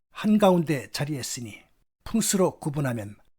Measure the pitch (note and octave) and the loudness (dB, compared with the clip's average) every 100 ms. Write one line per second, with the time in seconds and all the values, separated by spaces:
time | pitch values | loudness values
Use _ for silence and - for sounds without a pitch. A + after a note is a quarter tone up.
0 | _ - G#3+ G#3+ G3+ F3+ D#3+ C#3+ G#2+ - | _ -4 2 4 6 4 2 -2 -4 -6
1 | C#3+ C#3+ - - A2+ - _ _ _ _ | -6 -6 -8 -10 -12 -14 _ _ _ _
2 | - A3+ G#3 G3 F3 - D#3+ D3 C3+ A#2 | -4 -2 0 2 2 0 -6 -4 -4 -4
3 | G#2 G#2 _ | -8 -14 _